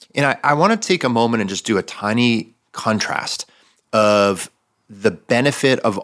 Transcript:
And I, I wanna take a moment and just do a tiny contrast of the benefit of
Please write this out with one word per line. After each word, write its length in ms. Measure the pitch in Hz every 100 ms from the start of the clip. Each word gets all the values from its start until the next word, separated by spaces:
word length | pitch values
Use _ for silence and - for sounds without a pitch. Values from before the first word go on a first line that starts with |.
| -
And 120 | - 139
I, 100 | -
I 80 | 143
wanna 220 | 147 190 220
take 280 | - 185
a 40 | 127
moment 320 | 117 117 117
and 80 | 98
just 160 | 98
do 140 | - 98
a 40 |
tiny 720 | - - 104 113 123 113 - _ _
contrast 760 | - 110 107 - - - - - _ _ _ -
of 580 | 113 107 104 101 92 - _ _ _ _
the 200 | 101 104
benefit 680 | 85 - 120 143 135 135 127
of 200 | 113 98